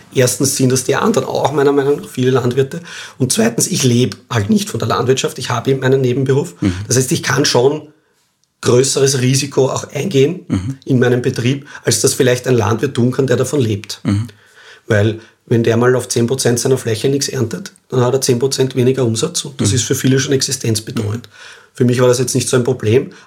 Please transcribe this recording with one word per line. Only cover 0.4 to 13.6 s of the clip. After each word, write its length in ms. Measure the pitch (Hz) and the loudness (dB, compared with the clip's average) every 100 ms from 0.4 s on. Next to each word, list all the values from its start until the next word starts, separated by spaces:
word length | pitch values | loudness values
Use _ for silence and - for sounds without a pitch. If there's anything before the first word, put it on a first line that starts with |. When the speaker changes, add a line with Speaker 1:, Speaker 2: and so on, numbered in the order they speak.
| 139 - | -2 0
Speaker 1:
sind 140 | 131 | 0
das 120 | 127 | 2
die 120 | - 135 | 0 0
anderen 300 | - 226 - | 0 0 0
auch, 240 | - 143 | -2 -2
meiner 200 | 147 139 | 2 2
Meinung 280 | 143 139 147 | 4 2 0
nach, 80 | - | -4
viele 220 | - 127 | -2 0
Landwirte. 500 | 131 123 127 135 170 - - - - | 2 2 0 -2 -4 -14 -16 -16 -4
Und 140 | 131 | -2
zweitens, 360 | - 226 233 - | 0 0 0 -2
ich 140 | 131 | 0
lebe 340 | 131 120 113 - - | 2 2 2 -2 -6
halt 200 | 120 104 | -4 0
nicht 180 | 107 - | 0 -2
von 120 | 113 | -4
der 80 | 113 | -2
Landwirtschaft, 500 | - 120 131 156 - | 0 0 0 -2 -6
ich 120 | 123 | -6
habe 200 | 120 131 | -4 -2
eben 100 | 135 | 0
meinen 200 | 131 135 | 2 2
Nebenberuf. 540 | 127 127 135 135 175 - | 2 0 0 0 -2 -2
Speaker 2:
Mhm. 140 | 101 90 101 | -2 -2 -2
Speaker 1:
Das 80 | 117 | 0
heißt, 160 | 135 | 0
ich 100 | 135 | -2
kann 220 | - 131 | -2 0
schon 440 | 147 127 131 151 - _ _ _ _ _ _ _ | 2 2 2 0 -6 _ _ _ _ _ _ _
größeres 580 | - 120 135 143 135 135 | 2 2 2 2 0 2
Risiko 480 | 127 135 139 139 131 | 0 0 0 0 0
auch 240 | 131 - | -2 -8
eingehen 520 | 143 - 135 139 180 - | -8 -2 2 2 0 -6
Speaker 2:
Mhm. 300 | 95 95 135 | -4 -4 -8
Speaker 1:
in 140 | - 131 | -2 2
meinem 240 | 123 123 | 4 2
Betrieb, 460 | 127 120 120 139 - - | 0 -2 -2 -4 -6 -8
als 160 | - 113 | -2 0
das 140 | 131 | 0
vielleicht 340 | - 127 123 - | 2 2 0 0
ein 60 | 123 | 0
Landwirt 380 | 104 113 135 | 2 0 -2
tun 180 | 131 120 | 0 0
kann, 140 | 127 131 | 0 0
der 100 | 117 | 0
davon 240 | 127 151 | 0 0